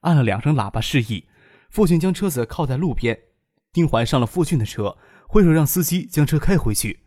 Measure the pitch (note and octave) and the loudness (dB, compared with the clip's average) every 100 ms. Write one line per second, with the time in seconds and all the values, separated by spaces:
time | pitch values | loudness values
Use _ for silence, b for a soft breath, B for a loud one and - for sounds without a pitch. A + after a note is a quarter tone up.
0 | D#3+ D#3+ A#2 G2 C#3+ D3 G2+ - A2 C#3 | 2 2 2 0 0 -2 -2 -6 -2 -2
1 | A2 G#2 - b b b b - G3 E3+ | -2 -6 -10 b b b b 0 2 4
2 | F3+ F3 G3+ C3 A2+ - D3+ C3 F3 A#2+ | 0 -2 -4 -4 -6 -4 -4 -2 -2 -2
3 | A#2 A2+ _ _ _ _ _ - D#3+ A#2+ | -4 -4 _ _ _ _ _ -2 0 0
4 | A#2 C3 - - D#3+ D3+ G#2+ - G2+ - | 0 0 0 -2 -2 -2 -4 -6 -8 -8
5 | b b b - F3+ D#3+ D3 - D#3+ F3 | b b b 4 6 4 2 0 -2 -4
6 | - - D3 D#3 - F#3+ - G#2 G#2+ - | -4 -2 0 2 2 2 0 -2 -6 -10